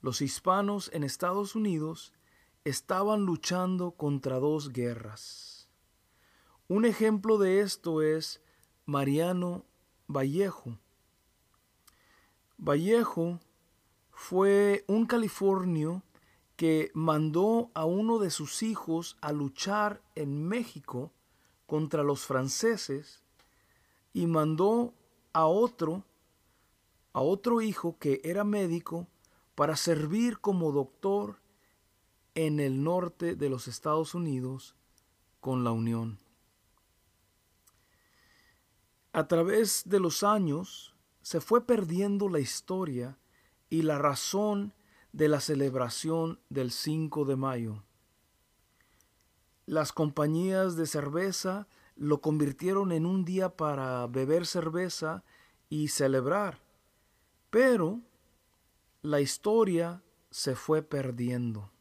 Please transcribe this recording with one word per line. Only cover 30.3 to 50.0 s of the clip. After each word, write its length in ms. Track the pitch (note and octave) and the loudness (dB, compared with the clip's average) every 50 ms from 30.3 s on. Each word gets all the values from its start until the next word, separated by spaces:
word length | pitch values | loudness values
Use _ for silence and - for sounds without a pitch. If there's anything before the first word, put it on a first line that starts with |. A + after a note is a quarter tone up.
| A#3 - | 0 -2
como 320 | - G#3 G3 F3+ E3+ D#3 | -2 0 0 2 2 2
doctor 680 | C#3+ C#3+ C3+ C3+ _ _ - G3 G3 G3+ G3+ G#3 G3+ - _ _ _ _ _ _ _ _ _ _ _ _ _ _ _ _ _ _ _ | 2 0 0 -2 _ _ -2 0 0 0 -2 -4 -10 -14 _ _ _ _ _ _ _ _ _ _ _ _ _ _ _ _ _ _ _
en 280 | D#3+ D#3+ D#3 D3+ D3+ | -2 0 0 2 2
el 200 | C#3+ C3+ C3 C3+ | 2 0 0 0
norte 540 | C#3 D#3+ F3 F#3 F3+ F3 E3+ _ E3+ E3+ E3+ | 0 2 2 0 0 -2 -6 _ -4 -4 -2
de 140 | E3 C#3+ C#3+ | -2 -2 -2
los 180 | C3 B2+ - C3 | -2 -2 -6 -10
Estados 480 | A#2 - - D#3 D3+ D#3 D#3+ D3+ - | -12 -6 -2 0 0 0 0 -2 -4
Unidos 640 | F3 E3+ D#3+ C#3 B2+ B2+ B2+ C3 C3 - - _ _ _ _ _ _ _ _ _ _ _ _ _ _ | -4 -4 -2 -2 -2 -4 -6 -8 -8 -14 -18 _ _ _ _ _ _ _ _ _ _ _ _ _ _
con 240 | - C3 C3 B2+ B2 | -6 -2 -2 0 2
la 60 | A#2+ | 0
Unión. 480 | A#2 A2+ A2+ A2+ A#2 A2+ A2+ A#2 A2 G2 _ _ _ _ _ _ _ _ _ _ _ _ _ _ _ _ _ _ _ _ _ _ _ _ _ _ _ _ _ _ _ _ _ _ _ _ _ _ _ _ _ _ _ _ _ _ _ _ _ _ _ _ _ _ _ _ _ _ | 0 0 0 0 -2 -2 -4 -6 -8 -12 _ _ _ _ _ _ _ _ _ _ _ _ _ _ _ _ _ _ _ _ _ _ _ _ _ _ _ _ _ _ _ _ _ _ _ _ _ _ _ _ _ _ _ _ _ _ _ _ _ _ _ _ _ _ _ _ _ _
A 160 | _ D#3+ D#3 D3 | _ -2 2 4
través 560 | E3+ E3 E3+ F3+ G#3 G#3+ A3+ G3+ - - - | 4 4 4 4 4 4 4 4 2 -2 -2
de 140 | F3+ F#3 G3 | 2 2 4
los 240 | F#3+ E3+ D#3 - - | 4 4 0 2 2
años 720 | G3+ G#3+ G#3+ F#3+ D#3+ C#3+ D#3 F#3 - - - - - _ _ _ _ _ _ | 4 4 4 4 2 0 -2 -4 -8 -14 -20 -20 -20 _ _ _ _ _ _
se 200 | _ - - E3 | _ -4 -4 -4
fue 240 | C3+ - G#3+ A#3+ A#3+ | 0 4 2 2 4
perdiendo 640 | A#3+ B3 A3+ F#3+ D#3+ E3 F3+ G3 G3+ G3+ G3+ G3+ G3+ | 4 2 2 2 0 0 0 0 2 0 0 0 0
la 100 | F3+ D#3 | 0 0
historia 800 | C#3 A#2 - - - - F#3 F#3 F#3+ E3 C3+ B2 A#2+ B2+ C3+ _ _ _ _ _ _ _ _ _ _ _ | 0 -2 -4 -10 -8 -6 -4 -4 -4 -4 -4 -6 -6 -8 -10 _ _ _ _ _ _ _ _ _ _ _
y 120 | - D#3+ | -2 0
la 160 | D#3+ D#3 D3+ C#3+ | 2 2 0 2
razón 760 | C#3+ D3 C3+ - - - - G3 G#3 G#3+ G#3 G3+ G3+ G#3 - _ _ _ _ _ _ _ | 2 2 2 0 -4 -2 -2 0 0 2 0 0 -2 -6 -10 _ _ _ _ _ _ _
de 180 | - - D#3 D3+ | -2 2 2 4
la 100 | D3+ C#3 | 4 2
celebración 1000 | - - D#3 C#3 C#3 C#3 B2+ C3 B2+ A#2+ A#2 - - D#3+ D#3+ E3 E3 E3 E3 - _ _ | 0 -2 0 0 0 0 0 0 -2 -2 -4 -6 -4 -2 0 0 -2 -2 -4 -8 _ _
del 220 | - C#3 C3 B2 | -6 -4 -4 -4
cinco 520 | A#2+ - - D#3 D#3 D#3+ D#3+ D3+ - D3+ D3 | -4 -4 -4 -2 -2 -2 -2 -2 -2 -2 -2
de 140 | C3+ C#3 C3 | 0 0 0
mayo. 460 | C3+ C3+ C3 A#2+ A#2 A2+ G#2+ G#2+ G2+ _ _ _ _ _ _ _ _ _ _ _ _ _ _ _ _ _ _ _ _ _ _ _ _ _ _ _ _ _ _ _ _ _ _ _ _ | -2 -2 -2 -4 -4 -6 -6 -8 -12 _ _ _ _ _ _ _ _ _ _ _ _ _ _ _ _ _ _ _ _ _ _ _ _ _ _ _ _ _ _ _ _ _ _ _ _
Las 280 | - D3 D#3 D3+ C3+ - | -4 0 0 0 0 0
compañías 840 | - | 0